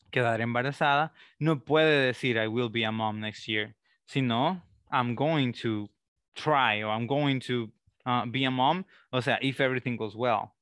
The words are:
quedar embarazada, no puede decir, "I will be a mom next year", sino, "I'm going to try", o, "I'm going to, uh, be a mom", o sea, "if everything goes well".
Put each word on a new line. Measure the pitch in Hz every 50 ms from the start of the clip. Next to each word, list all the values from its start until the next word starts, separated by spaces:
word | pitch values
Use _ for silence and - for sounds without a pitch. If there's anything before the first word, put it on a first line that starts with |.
| _ -
quedar | - 131 123 117 113 110
embarazada, | 117 120 117 120 123 139 139 - 160 147 139 143 156 165 _ - - - _ -
no | 147 160 160 131 -
puede | - 147 156 160 156 151 139 131
decir, | 127 123 - - 131 117
"I | 113 110
will | 110 107 123 123 117
be | 107 117 110
a | 110
mom | 110 110 110 107 104 107
next | 107 107 107 - -
year", | - 110 107 107 113 113 _ _ _ _ _ _
sino, | - - 139 131 123 113 117 139 165 190 175 - _ _ _ _ -
"I'm | - 131 123 120 117
going | 107 139 156 165 151 131 123 117 - -
to | 113 107 104 104 101 _ _ _ _ _ _ _ _ -
try", | - - 156 151 139 127 113 107 104 107
o, | 107
"I'm | 107 113 120
going | 113 139 147 147 139 135 127 -
to, | - 123 123 117 110 - _ _ _ _ _ -
uh, | 127 123 123 110
be | 120 113 131 135
a | 131
mom", | 131 127 127 143 165 185 190 _ _ - _ _
o | - 127
sea, | 117 135 117 98
"if | 131 135 127 -
everything | 139 131 131 127 - 123 120
goes | 104 110 104 98
well". | 110 123 123 110 98 - - _ _